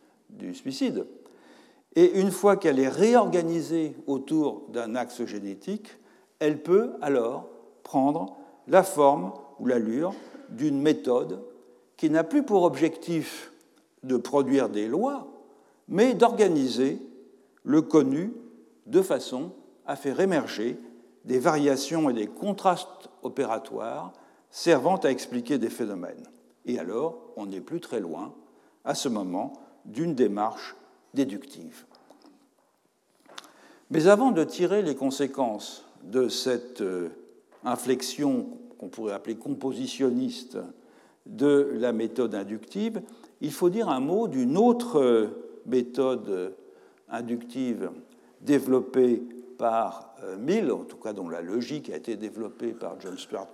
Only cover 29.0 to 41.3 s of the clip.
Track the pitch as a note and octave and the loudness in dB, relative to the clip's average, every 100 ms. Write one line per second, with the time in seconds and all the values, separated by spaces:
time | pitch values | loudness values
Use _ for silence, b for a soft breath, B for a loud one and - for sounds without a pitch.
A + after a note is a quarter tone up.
29 | C3+ A2 F#2 F#2 C3 - B B - A2 | -2 -4 -4 -6 -6 -10 B B -14 -6
30 | F3 B2+ A2 G2+ G#2+ - - - - _ | -4 2 2 2 -4 -4 -16 -18 -20 _
31 | _ C3 C3+ G2+ - - E2 - - _ | _ -2 -2 -4 -14 -18 -18 -20 -20 _
32 | _ - - _ _ _ _ _ _ _ | _ -20 -20 _ _ _ _ _ _ _
33 | _ _ B B B B B B B D#3+ | _ _ B B B B B B B 4
34 | E3+ G#3 C4 E3+ D3+ - F3 G#3 F3 C3+ | 8 8 6 4 0 0 0 2 0 0
35 | C3+ C3 C#3 C#3 B2 G#2 - - - - | -2 0 -2 0 -2 -2 -10 -18 -20 -20
36 | - B2 A#2+ - C3 A#2+ A#2+ - G2 F2+ | -4 0 0 0 -2 -2 -4 -6 -4 -4
37 | E2 E2+ - _ _ _ A#2+ B2 B2 B2+ | -6 -10 -20 _ _ _ -6 -4 0 -2
38 | - - C#3+ B2+ - - - - F#2 - | -2 -2 0 0 -2 -12 -20 -16 -16 -8
39 | G#2+ G2 - G#2+ D3 C#3 C3+ A#2+ B2+ - | -6 -6 -6 -8 -8 -6 -6 -6 -8 0
40 | C3 B2 B2+ - - G#2 - - b b | 0 2 -2 -6 -12 -12 -12 -18 b b
41 | b b - | b b -16